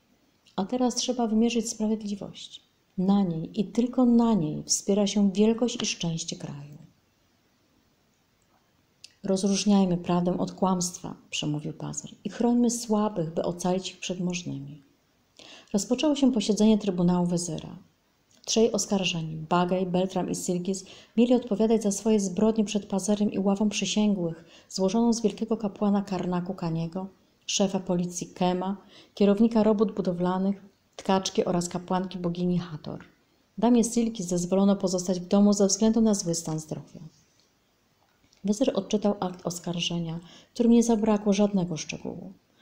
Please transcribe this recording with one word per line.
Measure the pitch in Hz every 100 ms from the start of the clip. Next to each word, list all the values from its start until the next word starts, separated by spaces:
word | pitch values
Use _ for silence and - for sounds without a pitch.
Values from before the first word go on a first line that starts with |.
| _ _ _ _ _ -
A | 196
teraz | 254 247 247
trzeba | - 247 226
wymierzyć | 220 233 233 220
sprawiedliwość. | - 214 220 208 202 - - - - _ _ _ -
Na | 185 202
niej | 185 160 170 -
i | 185
tylko | - 247 254 247
na | 233 233
niej | 208 151 147
wspiera | - - - 196 202
się | 208 202
wielkość | 185 214 226 240 -
i | 220
szczęście | - 170 165 - -
kraju. | 151 143 147 147 - _ _ _ _ _ _ _ _ _ _ _ _ _ _ _ _ _ _ _ _ _ - _
„Rozróżniajmy | 196 190 202 196 208 196 190 175
prawdę | 175 175 175 180
od | 185
kłamstwa”, | - 185 185 175 - - - _
przemówił | - 151 147 156
Pazar, | - 147 151 - -
„i | 208
chrońmy | - 240 240 240
słabych, | 233 - 214 214 208 160
by | 165
ocalić | - 175 180 185 185
ich | -
przed | - 185
możnymi”. | 180 175 139 139 139 151 _ _ _ _ _ - - - _
Rozpoczęło | 202 - 247 302 285
się | 254
posiedzenie | 233 202 202 220 214
Trybunału | 202 180 175 180 175
Wezyra. | 175 175 151 - - - _ _ _ _ _ -
Trzej | 226 226
oskarżeni, | 208 - 196 180 165 160 160
Bagaj, | 156 175 180 185 185
Beltram | 180 190 185 175
i | 175
Sylgis, | - 180 180 190 - - - -
mieli | 240
odpowiadać | 247 247 202 220 220
za | 214
swoje | 196 226 220
zbrodnie | 196 175 214 220 208
przed | 208 -
Pazerem | 196 185 208 208
i | -
ławą | 202 196 214
przysięgłych, | 202 185 214 214 190 170 165 - - _
złożoną | - 190 226 233
z | 233
wielkiego | 208 - 220 220
kapłana | 202 - 208 202
Karnaku | 196 180 180 180 180
Kaniego, | 190 170 165 165 190 196 - _ _ -
szefa | - 196 190
policji | 185 175 175 - 175
Kema, | - 180 180 185 196 - - -
kierownika | - 196 202 226 233
robót | 208 208 214 -
budowlanych, | 185 175 180 185 196 196 - _ _ -
tkaczki | - 190 185 - -
oraz | 175 175
kapłanki | 175 - 185 185 180
bogini | 175 170 180 180
Hathor. | 175 151 - - - _ _ _ _ -
Damie | 226 240
Sylgis | 220 233 226 226 175
zezwolono | 180 175 190 196 196
pozostać | 185 180 180 180
w | 180
domu | 202 208
ze | 202 196
względu | - 220 226
na | 220
zły | 202 170 165
stan | - 156
zdrowia. | - 147 - - 156 _ _ _ _ _ _ _ _ _ _ _ _ _
Wezyr | 196 208 262 -
odczytał | 196 208 202 202
akt | 185 180 175
oskarżenia, | 175 - 175 165 175 165 165 - - _
w |
którym | - 233
nie | 233
zabrakło | 233 226 220 208 208
żadnego | 196 208 202 175 151
szczegółu. | - - - - 190 - _ _